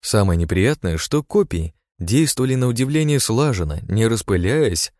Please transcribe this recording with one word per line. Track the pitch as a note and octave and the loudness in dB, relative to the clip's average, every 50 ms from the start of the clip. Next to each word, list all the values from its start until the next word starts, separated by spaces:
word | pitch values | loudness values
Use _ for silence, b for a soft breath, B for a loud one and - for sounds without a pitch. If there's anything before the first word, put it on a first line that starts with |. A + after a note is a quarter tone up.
Самое | - - - G#2+ G2+ G2 F2 E2+ | -6 0 0 2 2 4 2 2
неприятное, | E2+ D#2+ F2 F2+ F#2+ B2 D3+ - - F#2 D#2+ | 0 0 2 2 2 2 0 -2 -2 -4 -4
что | D#2+ - - - D3+ | -4 -4 -2 -2 -2
копии | C#3+ _ - G#3 G3 - - E2+ D#2+ E2 _ _ _ _ _ _ | -2 _ 0 0 0 0 -2 -6 -6 -6 _ _ _ _ _ _
действовали | F2+ E2+ G#2+ C#3+ D#3+ C#3 - - B2+ C3 C3 | -4 0 2 2 2 2 0 -2 0 0 0
на | C3 B2+ B2 | 0 0 0
удивление | A#2+ B2+ C3 C3 D3 D#3 D#3 D3+ D3 C3+ | 0 0 -2 0 0 0 0 2 0 0
слаженно, | - - A2 A#2+ D3 D3+ B2 F#2 E2+ D2 D2 D#2 - - | 0 0 0 2 2 0 0 -2 -2 -4 -4 -6 -6 -2
не | F2+ G#2+ A2+ | 0 2 2
распыляясь | A2+ A#2 G#2+ - - G2 F2+ F2 F#2+ B2+ D#3 D#3 A2 F2 E2 - - _ _ | 2 0 -2 -2 0 0 0 2 0 0 2 0 0 0 -2 -6 -8 _ _